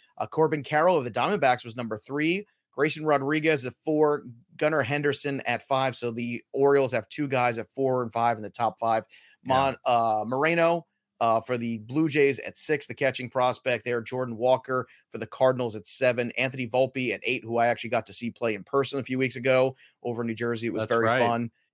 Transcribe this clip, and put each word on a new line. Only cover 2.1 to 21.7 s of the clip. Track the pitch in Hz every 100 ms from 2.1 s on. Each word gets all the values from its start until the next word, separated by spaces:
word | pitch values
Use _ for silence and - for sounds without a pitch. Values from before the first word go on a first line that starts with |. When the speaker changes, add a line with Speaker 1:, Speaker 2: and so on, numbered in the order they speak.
| 143 156 185 208 _ _
Speaker 1:
Grayson | - 151 151 156
Rodriguez | 143 135 156 156 151
at | 123 -
four, | - 151 151 147 120 117 _ -
Gunnar | 151 156
Henderson | 113 147 147 135 143 135
at | - 120
five. | - 135 131
So | 123 120
the | 117 120 120 -
Orioles | 135 139 139 131
have | 117 -
two | - 143
guys | 127 123 117
at | 107
four | - 131 127
and | 120
five | 117 117 110
in |
the | 104
top | - 113 110
five. | 113 113 107 - _ _
Speaker 2:
Yeah. | 127
Speaker 1:
Mon-, | 131 139 -
uh, | 135 120 113 110 107
Moreno, | 131 156 170 165 170 - _ _ _
uh, | 117 113
for | - 123
the | 117 113
Blue | 110 139 160
Jays | 143 139 123
at | - -
six, | - 147 -
the |
catching | 117 135 120 123
prospect | 131 127 120 131 120
there. | 123 120
Jordan | 113 127 127 110
Walker | 123 127 127 127 123 _ _
for | 113
the | 110
Cardinals | - 131 127 123 104
at | -
seven. | - 127 120 120 -
Anthony | 131 131 120
Volpe | 127 131 135 127
at | 98
eight, | - 127
who | 110 117
I | 117
actually | 113 117
got | 117 107
to |
see | - 120
play | - 117 104
in |
person | 92 139 127 139
a |
few | 120 127
weeks | 131 123
ago | 127 131 131 131 _ _
over | 120 117
in | 117
New |
Jersey. | 110 120 117 117
It |
was | 98
Speaker 2:
That's | 110
Speaker 1:
very | 117
Speaker 2:
right. | 113 123
Speaker 1:
fun. | 117 117 117 - _